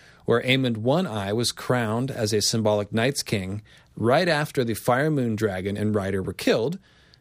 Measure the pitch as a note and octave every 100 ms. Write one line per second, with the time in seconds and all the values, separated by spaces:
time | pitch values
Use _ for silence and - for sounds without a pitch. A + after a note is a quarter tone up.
0 | - - - A#2 B2+ C3 B2+ A2 A#2 D#3
1 | F3+ G#2+ G2 G#2+ A#2 - - B2 A2 A2+
2 | C3 B2 G#2+ G#2 G2+ A#2 G#2+ G#2+ G2 A2
3 | A#2+ - - G#2+ F#2 G#2 - - - -
4 | A2 C#3 F3+ D3+ D3+ - A#2 G#2+ - B2
5 | D#3 D3 A#2+ G#2+ G#2+ F#2 G2 G2+ G#2 G#2
6 | F#2+ G2 F#2+ F2+ - D#3+ A#2+ F#3+ - _
7 | _ _